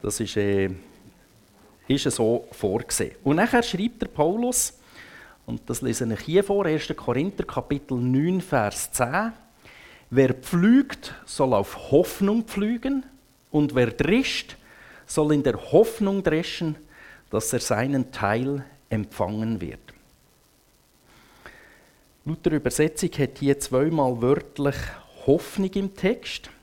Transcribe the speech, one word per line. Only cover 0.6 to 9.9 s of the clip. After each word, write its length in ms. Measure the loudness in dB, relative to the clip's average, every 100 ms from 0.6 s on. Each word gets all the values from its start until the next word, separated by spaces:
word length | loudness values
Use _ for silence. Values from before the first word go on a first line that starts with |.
| 0 -4 -14 -20 -20 _ _ _ _ _ _ _ -2
ist 160 | 0 0
so 360 | 0 0 0 -4
vorgesehen. 640 | -6 -2 -2 -4 -4 -4 -4
Und 140 | 0 2
nachher 260 | 2 2
schreibt 380 | 0 -4 -4 -6
der 60 | -10
Paulus, 720 | 0 0 0 -2 -2 -4 -8 -20 -20 -20 -20 -20 -20 -12
und 200 | -12 -6
das 140 | -6
lese 300 | -4 -2 -4
ich 60 | -4
hier 240 | 2 2
vor, 240 | 2 0 2
erster 260 | -2 -2
Korinther, 500 | -6 -2 0 -2 -4
Kapitel 540 | -6 -6 -4 -6 -4 -2
neun, 440 | 2 2 2 0
Vers 500 | 0 0 0 -4 -8
zehn, 420 | -2 0 0 -4 -8 -20 _ -20 -20 -20